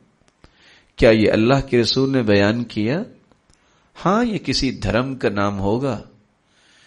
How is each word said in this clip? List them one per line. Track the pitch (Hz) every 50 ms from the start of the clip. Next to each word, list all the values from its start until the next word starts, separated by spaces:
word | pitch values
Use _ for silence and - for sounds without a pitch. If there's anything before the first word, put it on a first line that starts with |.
| _ _ _ _ _ _ _ _ - _ _ _ _ - - _ _ _ _
کیا | - 131 117
یہ | 113 110 104 95
اللہ | - 107 110 120 139 139 131 135
کے | - 120
رسول | 113 110 - 131 135 135
نے | 135 131
بیان | 117 107 101 101 101 104 113 120 120
کیا؟ | 113 - 110 104 113 143 180 240 - - _ _ _ _ _ _ _ _ _ _ _ _ _ _ _ _ - -
ہاں، | 170 196 226 247
یہ | 233 208 156
کسی | - 139 127 - 139 131
دھرم | 104 - - 95 98 117 127 135 135
کا | 123 - 113
نام | 101 101 101 101 101 98
ہوگا | 95 98 107 123 139 135 113 101 - - _ _ _ _ _ _ _ _ _ _ _ _ _ _ _